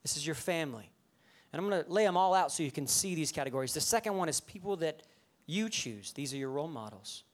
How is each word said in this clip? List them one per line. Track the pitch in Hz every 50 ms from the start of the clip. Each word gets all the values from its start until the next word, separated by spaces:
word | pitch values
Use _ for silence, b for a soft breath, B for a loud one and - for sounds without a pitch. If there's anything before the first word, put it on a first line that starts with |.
| _
This | - - 151
is | 143 156
your | 156
family. | 131 - - 175 165 160 143 123 110 104 - _ _ _ _ b b b b b b b b
And | - 151
I'm | 185 202
gonna | 202 180 - -
lay | 175 202 214
'em | 202 175
all | 180 190 190 185
out | 185 175 143
so | - -
you | 165 139
can | - - 143
see | 123 - - - 196 180
these | 160 156 135
categories. | - - 139 135 123 135 131 127 -
The | 156
second | 139 - - 226 214 220 202 190
one | 180 160
is | 143 -
people | - - - 196 180 202 196 175
that | 165 160 151 - b b b b b b b b b -
you | 156 202 220 226
choose. | - - - 127 110 104 98 - -
These | - 143 135
are | 135 139
your | 135 135
role | 131 143 147 170
models. | 156 120 110 107 107 95 101 - - - - _